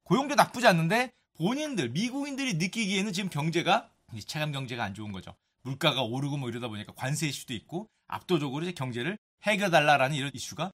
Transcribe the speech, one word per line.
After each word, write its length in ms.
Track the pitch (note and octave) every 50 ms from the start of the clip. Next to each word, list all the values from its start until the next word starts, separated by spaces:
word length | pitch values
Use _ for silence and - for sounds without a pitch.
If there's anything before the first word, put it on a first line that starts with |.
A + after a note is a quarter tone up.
| _
고용도 320 | - E3+ B3 C#4+ C#4 C#4+
나쁘지 320 | A3+ F3 - - B3 A#3+ A3+
않는데, 440 | F#3 E3 D#3+ E3 G#3 A#3 B3+ B3+ - _ _ _ _ -
본인들, 520 | D#3 G3 B3+ D4 D#4 D4+ C4+ F#3+ C3+ A#2
미국인들이 680 | A#2+ D#3+ A3+ B3 A#3+ C#4+ C#4 D4 C#4 B3+ C#4 C4 G3
느끼기에는 580 | D3+ F3+ F#3+ - A3+ A3+ F#3 G3+ F#3+ F#3+ A3 F3
지금 160 | F#3+ G3+ F#3
경제가, 600 | - D3 D3 E3 D#3 E3+ D3 E3 F#3+ A#3 - - _ _ _ _ A#2
이 80 | A2 F#2+
체감 280 | - - D3+ D3+ D3+
경제가 320 | C#3+ C#3 C3+ A2+ B2+ A#2+ A2+
안 100 | G2 G2
좋은 180 | G#2 G#2+ G#2
거죠. 240 | G2 F#2 E2+ F2 - - _ _ _ _
물가가 400 | - C3 C3+ - - D#3 B2+ C3 C3
오르고 340 | A2 A#2+ C3+ C#3+ C#3+ C#3 D3
뭐 120 | C3 A#2+
이러다 180 | A2+ B2 A#2+ A#2
보니까 260 | G#2 G#2 G#2 - -
관세 340 | - B2+ C3 D3+ D3+ D#3+ D3
이슈도 260 | C3+ - - - B2
있고, 360 | G2 - - D3 F3+ A3 - _ _ _ -
압도적으로 560 | - - - - F3 D#3 D3 C#3 B2 D3+ E3
이제 100 | F#3 F3
경제를 440 | - C3+ B2+ A2+ A#2+ B2 E3 G#3 - _ _ _ _ -
해결해달라라는 720 | G#3 G#3+ F#3 G#3 F#3+ E3+ D#3 D3 D3+ D3 C3 C3 C3 D#3
이런 160 | C3+ C3+ C#3 C3
이슈가 380 | A#2+ - - - - D#3+ G3 -